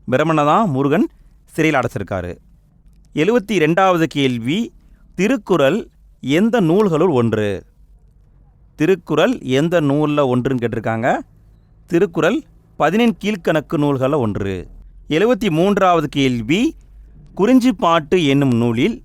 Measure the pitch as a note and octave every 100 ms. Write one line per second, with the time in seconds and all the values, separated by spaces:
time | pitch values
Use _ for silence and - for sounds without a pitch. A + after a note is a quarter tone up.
0 | - B2+ D#3+ D#3 D3 F3+ A3 C3 C#3 D#3+
1 | D#4+ - - _ _ - D#3+ C#3+ A#2+ -
2 | F2+ F#2+ F2 - _ - _ _ - -
3 | - D3 E3+ A#3+ G3 G3 D3+ F3 F#3+ F3+
4 | D#3+ C#3+ C3+ A#2+ A2+ F#3 A#3 - _ -
5 | - - G3+ C4 - E3+ C3+ G#3 - _
6 | - _ B2 D3+ A3+ A#3+ D#3+ F#3 G#3+ D3+
7 | F#3 C3 A2+ G#2+ G#2 F#2 - _ - -
8 | _ _ _ _ _ _ _ - D#3+ F#3
9 | - D3 G3+ B3 C3 B2+ E3 E3+ D3 C#3+
10 | D3+ D3 C3+ B2 B2+ C3 A#2 G#2+ A2+ A2+
11 | B2+ B3+ - - - - _ _ - E3+
12 | F#3+ E3+ D#3 C#4+ - - _ - D3+ G3+
13 | A#3 F3+ G3 G#3+ F#3 D#3 - D#3+ D3 C3+
14 | C3 D3+ A2+ F#2+ G2 F#2 - - - -
15 | - D3+ A3 B3 G#3 D#3 F#3+ G3 F#3 F3
16 | D3 C#3+ C3+ A#2+ A2+ F3+ D4 - - -
17 | - - - - G#3+ C4 B3 G3+ F3 E3
18 | D#3 F#3 C#3+ C#3 C#3 A#2 A#2+ A#2 F3+ -